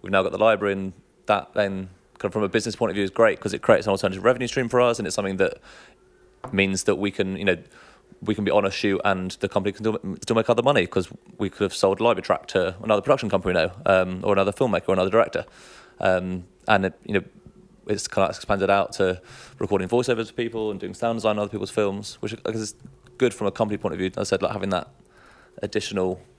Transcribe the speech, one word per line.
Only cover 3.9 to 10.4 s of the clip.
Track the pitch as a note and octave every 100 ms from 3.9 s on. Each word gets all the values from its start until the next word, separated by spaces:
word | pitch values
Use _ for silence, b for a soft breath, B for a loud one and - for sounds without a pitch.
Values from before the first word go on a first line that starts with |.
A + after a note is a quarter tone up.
alternative | G2 G2 F#2+ G#2+
revenue | B2 A#2+
stream | - A#2+
for | B2
us, | B2 A#2
and | G2
it's | -
something | G2 F#2+
that | F#2 - B B B B _ _ _ _ -
means | G2 G2 F#2+
that | - G2
we | G2+
can, | - F#2+ F#2+
you | G2
know, | F2 - B B B _ -
we | - G#2+
can |
be | G2+
on | G#2 G2
a |
shoot | - G#2 G2 G#2
and | F#2 F#2 -
the | G2
company | - G2
can | F#2+
still, | G#2+ G#2+ F#2+ F#2+
still | -
make | A2+